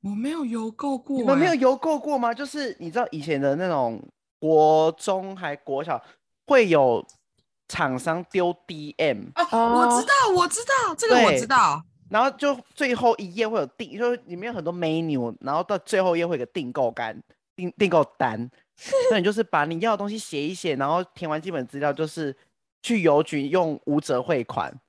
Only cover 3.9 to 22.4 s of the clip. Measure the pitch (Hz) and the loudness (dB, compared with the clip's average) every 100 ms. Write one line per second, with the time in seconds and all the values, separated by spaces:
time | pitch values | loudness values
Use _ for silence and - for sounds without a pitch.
3.9 | 113 - _ _ _ 156 156 156 156 160 | -4 -14 _ _ _ 2 6 6 6 2
4.9 | 160 - 190 190 190 170 147 - 135 165 | 0 -4 -4 -6 -10 -10 -10 -8 -6 -4
5.9 | 127 - _ _ _ - 269 208 156 131 | -6 -8 _ _ _ 2 4 6 6 4
6.9 | 110 - _ _ _ _ _ _ - 147 | 2 -4 _ _ _ _ _ _ -4 -2
7.9 | 127 - 165 180 190 175 175 - 160 147 | -2 -4 -6 -4 -2 -2 -2 -12 -14 -14
8.9 | - 160 110 - - 349 226 233 240 240 | -2 0 0 -6 -4 0 2 2 4 4
9.9 | 240 466 554 480 359 359 427 480 539 440 | 4 4 4 4 4 2 -2 -2 0 0
10.9 | 320 440 480 208 139 214 254 190 143 - | -2 4 6 6 4 2 2 4 0 -6
11.9 | _ - 208 262 269 285 254 - - 277 | _ -4 0 0 0 -2 -2 -8 -4 -2
12.9 | 240 240 220 190 180 220 220 175 _ 190 | 2 2 2 -4 -4 -2 -2 -4 _ -12
13.9 | 165 240 247 240 175 220 233 160 175 165 | -4 -2 -2 -8 -12 -10 -8 -8 -4 -2
14.9 | 160 165 143 117 - 131 151 180 196 - | 0 0 -2 -4 -6 -4 -4 -2 -4 0
15.9 | 196 185 170 170 160 120 - 123 143 123 | 0 2 0 0 -4 -4 -8 -6 -2 -2
16.9 | 117 113 113 - _ _ - 180 - 202 | -2 -8 -10 -18 _ _ -10 -10 -2 2
17.9 | 170 139 _ 131 110 120 _ _ _ - | 4 2 _ -2 -2 -10 _ _ _ -4
18.9 | - 508 220 185 208 220 160 147 165 220 | 0 2 2 2 0 0 0 0 0 -2
19.9 | 208 202 220 - 147 147 185 175 135 139 | -2 -4 -8 -8 -6 -6 -6 -4 -2 0
20.9 | 170 180 - 165 151 170 165 123 139 147 | 0 -2 -10 -6 -6 -6 -8 -8 -2 -2
21.9 | 139 156 165 147 131 | -2 -6 -4 -8 -8